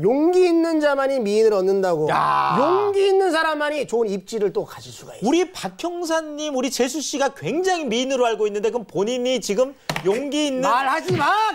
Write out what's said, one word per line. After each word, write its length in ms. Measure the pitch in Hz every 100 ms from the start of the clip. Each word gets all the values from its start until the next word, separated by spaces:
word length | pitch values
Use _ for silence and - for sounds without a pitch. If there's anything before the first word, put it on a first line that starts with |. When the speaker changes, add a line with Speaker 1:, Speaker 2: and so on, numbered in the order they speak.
Speaker 1:
용기 420 | 180 269 320 359
있는 340 | 359 330 330 311
자만이 400 | 294 277 269 269
미인을 340 | 202 214 220
얻는다고. 540 | 202 185 196 185 160 156
Speaker 2:
야. 460 | 160 151 143 139 135
Speaker 1:
용기 460 | 311 381 415 392 392
있는 240 | 381 381
사람만이 540 | 320 320 302 294 302 233
좋은 200 | 226 220
입지를 440 | 196 190 220 196
또 140 | 208 -
가질 260 | - -
수가 220 | - - -
있어. 100 | 214
Speaker 2:
우리 240 | 330 370
박형사님, 1000 | - 190 - 339 349 320 320 311 294 302
우리 160 | 262 262
재수 300 | - 349 320
씨가 300 | 254 269 269
굉장히 500 | - 165 302 370 349 277
미인으로 400 | 233 262 262 233
알고 200 | 214 214
있는데 220 | 202 214
그럼 140 | 233
본인이 560 | - 151 208 254 247 254
지금 340 | - 202 262 - - -
용기 440 | 160 226 285 294 294
있는 140 | 262 262
Speaker 1:
말하지 440 | 247 269 311 320
마! 180 | 349 294 415 440